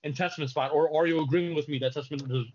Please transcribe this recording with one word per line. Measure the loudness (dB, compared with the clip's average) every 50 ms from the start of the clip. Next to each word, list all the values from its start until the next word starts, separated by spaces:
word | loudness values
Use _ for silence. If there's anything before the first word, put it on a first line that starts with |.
| -6
in | -6 -4
Testament | -2 -2 -4 -2 -4 -6 -2
spot, | -2 -2 -2 2 2
or | 4 2 4 4
are | 4 4
you | 4 4 2 2
agreeing | 2 2 2 2 0 -2
with | -2 -2 -2
me | -4 -2
that | -2 -2 -2
Testament | -4 -6 -6 -8 -8 -4
des-, | -2 -2 -2 -4 -4 -8